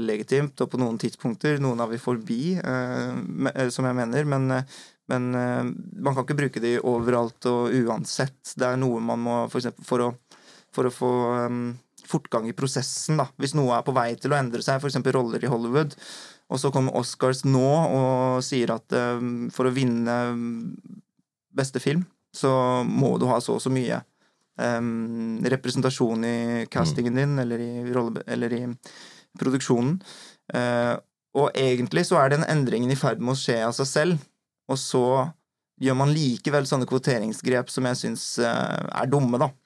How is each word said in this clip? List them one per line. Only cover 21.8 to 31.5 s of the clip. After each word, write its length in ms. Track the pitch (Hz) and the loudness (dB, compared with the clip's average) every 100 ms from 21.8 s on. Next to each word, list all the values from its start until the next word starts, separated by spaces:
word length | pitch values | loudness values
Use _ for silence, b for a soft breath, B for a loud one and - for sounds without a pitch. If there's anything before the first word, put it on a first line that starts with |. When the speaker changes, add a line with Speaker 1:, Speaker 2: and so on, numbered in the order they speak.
Speaker 1:
film, 240 | - 160 180 _ _ | 0 0 -2 _ _
så 520 | - 135 131 127 127 120 | -2 2 4 4 2 0
må 320 | 117 131 120 | 2 2 2
du 60 | 123 | 2
ha 120 | 120 | 2
så 160 | 120 113 | 0 -2
og 60 | |
så 80 | 131 | 0
mye, 300 | 131 120 123 - _ _ _ _ - | 0 0 -4 -6 _ _ _ _ -4
ehm, 840 | 120 117 117 113 113 117 113 113 | -2 0 -2 -2 -4 -4 -4 -2
representasjon 800 | 123 131 127 131 131 131 120 113 | 0 0 0 0 0 2 0 0
i 420 | 117 117 117 117 113 | -2 -2 -2 -2 -2
castingen 460 | 123 156 131 120 | 0 0 2 0
Speaker 2:
Mm. 20 | 123 | 2
Speaker 1:
din, 240 | 143 139 | 2 0
eller 180 | 120 117 | 0 -2
i 320 | 120 120 120 | -4 -6 -2
rolle-, 300 | 123 117 113 - | -2 -2 -4 -6
eller 260 | 120 120 | -4 -2
i 140 | 120 123 120 B B B B B - | -2 -4 -8 B B B B B -4
produksjonen. 640 | 131 131 - 120 123 185 B B B B - | 0 0 2 2 2 0 B B B B -6
Eh, 420 | 123 120 120 120 113 - _ _ - | -2 0 2 0 -2 -6 _ _ 0
og 160 | 143 | 2